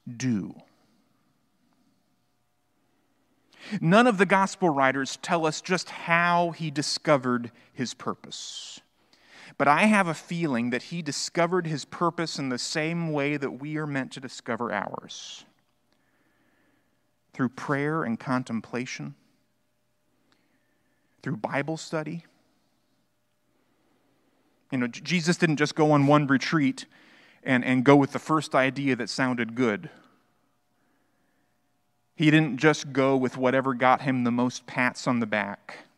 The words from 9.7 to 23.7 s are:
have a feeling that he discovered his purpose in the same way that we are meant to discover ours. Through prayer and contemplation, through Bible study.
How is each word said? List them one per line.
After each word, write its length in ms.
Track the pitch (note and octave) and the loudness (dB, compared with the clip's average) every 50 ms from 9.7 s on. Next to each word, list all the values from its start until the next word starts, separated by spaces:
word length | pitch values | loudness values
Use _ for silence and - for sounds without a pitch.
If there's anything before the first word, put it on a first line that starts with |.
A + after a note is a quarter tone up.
| D3 D#3+ G3+ | 8 8 8
have 200 | G#3+ G#3+ G3+ F#3+ | 6 6 6 4
a 60 | E3+ D3+ | 2 0
feeling 560 | - - - F3 E3+ E3+ D3+ B2+ A#2 A#2+ B2 | -4 -6 -6 -4 -2 0 0 0 0 0 0
that 140 | B2 A#2+ - | -2 -4 -4
he 180 | - E3+ F3 | -6 -10 -8
discovered 680 | E3 C#3+ C#3 - - - - F3 E3+ E3+ F#3 F#3 E3+ | -6 -6 -6 -6 -6 -4 0 0 0 2 0 0 -2
his 160 | D#3 D#3 C3 - | -2 -4 -6 -8
purpose 560 | - - - F3 E3+ - - E3 D#3 - D#3 | -8 -4 0 0 0 0 -2 -4 -6 -6 -6
in 80 | C#3 | -4
the 100 | C3 B2 | -4 -4
same 540 | A#2+ - - - E3 D3+ D#3 E3+ E3+ E3+ D#3+ | -4 -6 -4 -4 -2 -2 -2 -2 -2 -2 -2
way 240 | D3+ D3 C#3 D3 D3+ | -2 0 0 0 -2
that 160 | C#3+ C#3 A#2+ | -2 -4 -6
we 240 | - B2 C#3+ D3+ D3+ | -6 -8 -8 -8 -6
are 120 | D3+ D#3 | -6 -4
meant 260 | D3+ C#3 C3+ B2 - - | -4 -4 -6 -6 -8 -10
to 80 | C3+ | -14
discover 500 | C3 A#2+ - - - - A#2 A2 A#2+ A2 | -14 -14 -16 -12 -8 -6 -4 -4 -4 -4
ours. 720 | G2 G2+ - - - - - - - - - - - - - _ _ _ _ _ _ _ _ _ _ _ _ _ _ _ _ _ _ _ _ _ _ _ _ _ _ _ _ _ _ _ _ _ _ _ _ _ - | -4 -4 -4 -6 -10 -12 -14 -14 -16 -16 -16 -18 -18 -20 -20 _ _ _ _ _ _ _ _ _ _ _ _ _ _ _ _ _ _ _ _ _ _ _ _ _ _ _ _ _ _ _ _ _ _ _ _ _ -4
Through 160 | - C3 A#2+ | -2 -2 -2
prayer 540 | - - - - C#3+ C#3 C#3+ D3+ D#3+ E3 - | -4 -6 -6 -4 -2 -2 -2 -2 -2 -2 -2
and 140 | A2+ A2+ | -4 -4
contemplation, 960 | - - - B2+ B2+ C3 - A2+ A2 - - - A#2+ B2+ B2+ - - D3 C#3+ C#3+ _ _ _ _ _ _ _ _ _ _ _ _ _ _ _ _ _ _ _ _ _ _ _ _ _ _ _ _ _ _ _ _ _ _ _ _ _ _ _ _ _ - | -4 -4 -2 -2 -2 -2 -4 -8 -8 -8 -6 -8 -8 -6 -8 -10 -12 -12 -12 -14 _ _ _ _ _ _ _ _ _ _ _ _ _ _ _ _ _ _ _ _ _ _ _ _ _ _ _ _ _ _ _ _ _ _ _ _ _ _ _ _ _ -8
through 140 | C3 C3 | -8 -6
Bible 380 | A2 - - E3 C3+ C#3 D3+ D#3+ | -6 -6 -4 -4 -4 -4 -4 -8
study. 500 | D#3+ - - E3+ D#3 D3+ D#3 E3+ E3+ - _ _ _ _ _ _ _ _ _ _ _ _ _ _ _ _ _ _ _ _ _ _ _ _ _ _ _ _ _ | -10 -8 -8 -8 -8 -6 -8 -10 -12 -14 _ _ _ _ _ _ _ _ _ _ _ _ _ _ _ _ _ _ _ _ _ _ _ _ _ _ _ _ _